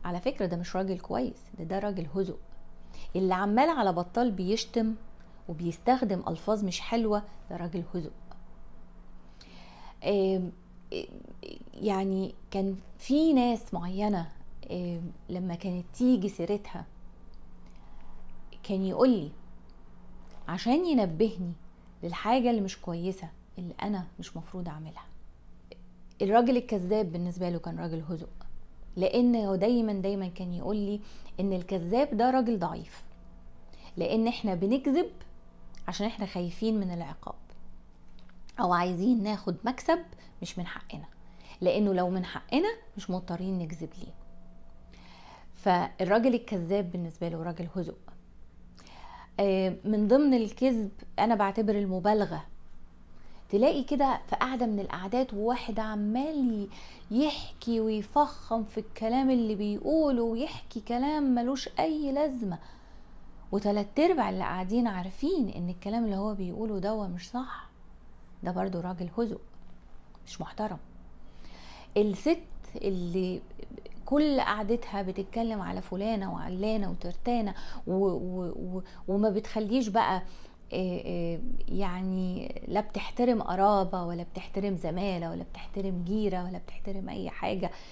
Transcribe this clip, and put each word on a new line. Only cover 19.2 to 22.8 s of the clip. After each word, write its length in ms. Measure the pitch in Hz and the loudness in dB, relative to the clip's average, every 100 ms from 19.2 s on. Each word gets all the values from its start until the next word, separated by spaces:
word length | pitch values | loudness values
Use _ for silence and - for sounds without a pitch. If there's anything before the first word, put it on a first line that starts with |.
| 151 - - - - - - - - - - - - | 2 -8 -14 -16 -16 -16 -16 -16 -14 -14 -12 -12 -6
"عشان 380 | 180 233 285 359 | -2 4 4 6
ينبهني 680 | 269 190 160 220 180 180 170 - - - - | 6 4 4 4 4 -4 -6 -12 -18 -20 -10
للحاجة 460 | 170 170 208 262 240 | -8 -2 4 6 6
اللي 120 | 226 | 4
مش 200 | 190 - | 2 -4